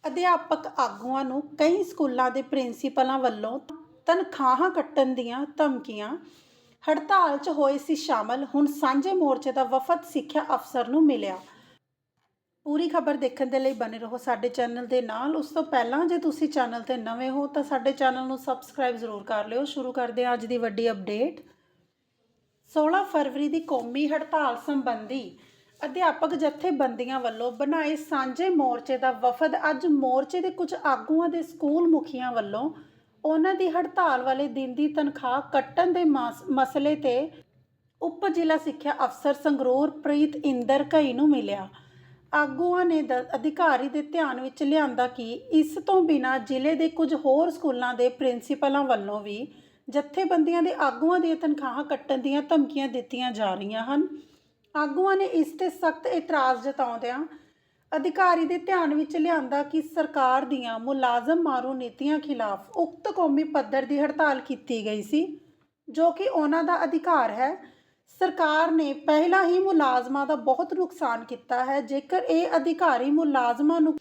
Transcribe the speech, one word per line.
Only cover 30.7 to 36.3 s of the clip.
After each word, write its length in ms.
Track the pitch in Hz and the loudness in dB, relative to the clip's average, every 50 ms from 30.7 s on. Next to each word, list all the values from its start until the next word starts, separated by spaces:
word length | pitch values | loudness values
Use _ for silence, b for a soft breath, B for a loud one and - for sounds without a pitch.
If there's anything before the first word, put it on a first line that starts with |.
| 359 | -4
ਆਗੂਆਂ 560 | - - 302 269 247 - - 311 320 339 339 | -4 0 0 0 0 0 0 0 2 2 2
ਦੇ 120 | 311 339 320 | -2 -4 -6
ਸਕੂਲ 440 | - - - 320 285 294 330 349 339 | -8 -8 -4 -2 0 2 4 4 4
ਮੁਖੀਆਂ 440 | 320 294 - - 294 254 254 254 | 4 4 2 -2 -8 -6 -6 -2
ਵੱਲੋਂ 380 | 240 233 214 202 202 214 254 311 320 B B B B B B B B B _ | -2 -2 -2 -2 -4 -4 -4 -4 -6 B B B B B B B B B _
ਉਹਨਾਂ 300 | 302 311 320 320 370 392 | 2 2 4 4 2 2
ਦੀ 120 | - 381 349 | 2 0 0
ਹੜਤਾਲ 540 | 311 349 349 349 - - 359 320 269 254 247 | 2 0 -2 0 0 2 2 2 2 2 2
ਵਾਲੇ 240 | 262 262 262 285 285 | 0 0 0 0 -4
ਦਿਨ 260 | - 277 269 254 247 | -2 -4 -6 -6 -2
ਦੀ 120 | 240 294 302 | 0 -2 0
ਤਨਖਾਹ 540 | 294 302 302 285 285 - - 247 247 277 | 0 0 -2 -2 -2 -4 -2 -2 -2 -2
ਕੱਟਣ 500 | 277 - - 277 262 - - - 349 359 | -2 0 0 0 0 0 0 0 2 2
ਦੇ 120 | 349 359 349 | 2 2 4
ਮਸ-, 400 | 311 285 269 240 240 | 4 2 2 0 -4